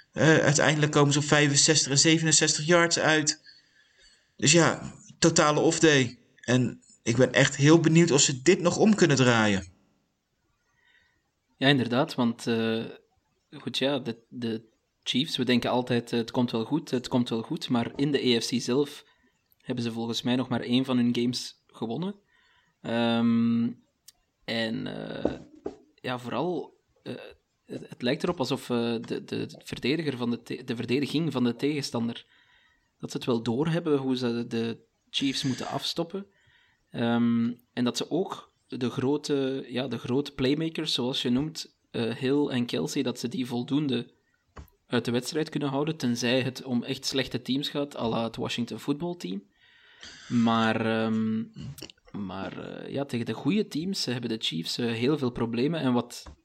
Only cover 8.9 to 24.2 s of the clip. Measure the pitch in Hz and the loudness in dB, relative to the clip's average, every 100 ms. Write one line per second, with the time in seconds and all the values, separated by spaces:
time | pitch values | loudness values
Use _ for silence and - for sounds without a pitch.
8.9 | 202 175 135 127 117 107 98 92 - _ | 6 4 6 4 6 4 2 -2 -16 _
9.9 | _ _ _ _ _ _ _ _ _ _ | _ _ _ _ _ _ _ _ _ _
10.9 | _ _ _ _ _ _ - 135 143 113 | _ _ _ _ _ _ 0 2 4 2
11.9 | 120 135 - 120 113 - 113 113 113 120 | 0 0 0 -2 -2 -2 -2 0 -2 -4
12.9 | - _ _ _ _ _ 151 135 120 135 | -12 _ _ _ _ _ -14 -10 -2 -2
13.9 | 143 156 147 _ 131 120 113 - _ _ | -2 -4 -10 _ -8 -6 -6 -10 _ _
14.9 | _ - 123 160 - 123 123 117 120 123 | _ -4 -2 -2 0 2 2 4 0 2
15.9 | 120 117 120 113 - 120 117 110 151 - | 0 0 -2 -2 0 0 0 -2 -2 -2
16.9 | 127 - 131 120 117 110 160 - 123 113 | -4 0 0 0 -2 -4 -6 -2 -2 -2
17.9 | - 143 135 123 117 - 120 - 123 143 | -2 0 2 2 2 0 -2 0 0 0
18.9 | - - _ _ _ _ _ - 123 117 | -4 -20 _ _ _ _ _ -10 -6 -6
19.9 | 113 117 113 127 127 123 120 - 123 131 | -4 -4 -4 0 0 0 -2 0 0 2
20.9 | 123 120 120 123 123 - - _ - 113 | 2 2 2 0 -2 -6 -14 _ -8 -6
21.9 | 120 185 202 _ _ _ _ _ _ - | -4 -6 -8 _ _ _ _ _ _ -4
22.9 | 117 117 117 117 117 117 117 117 - _ | 0 2 2 4 4 4 2 0 -4 _
23.9 | _ _ - | _ _ -20